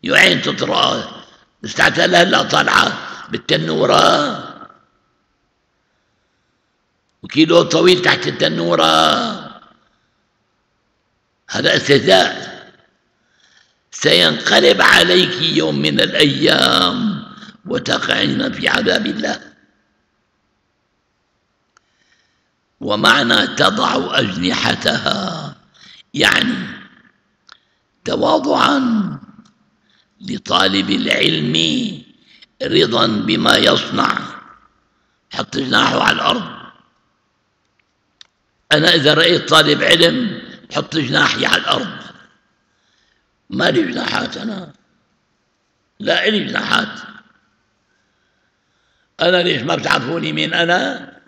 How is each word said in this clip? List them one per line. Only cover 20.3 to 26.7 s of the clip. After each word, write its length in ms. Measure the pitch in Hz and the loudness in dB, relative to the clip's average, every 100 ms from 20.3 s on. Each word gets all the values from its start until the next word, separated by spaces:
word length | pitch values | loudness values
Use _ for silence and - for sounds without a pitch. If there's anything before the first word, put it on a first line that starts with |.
| _ _ _ _ _ _ _ _ _ _ _ _ _ _ _ _ _ _ _ _ _ _ _ _ _ | _ _ _ _ _ _ _ _ _ _ _ _ _ _ _ _ _ _ _ _ _ _ _ _ _
ومعنى 680 | 135 104 110 127 120 - - | -6 0 2 4 4 2 0
تضع 720 | - 120 107 - - 135 - | 0 0 2 -2 -2 -2 -2
أجنحتها، 1400 | 117 92 87 - - - - - - - - - - - _ _ - - _ | -2 -2 -4 -2 -2 0 -2 -2 -2 -4 -4 -8 -12 -14 _ _ -20 -20 _
يعني 400 | - 202 - - - - | 0 2 2 0 -4 -8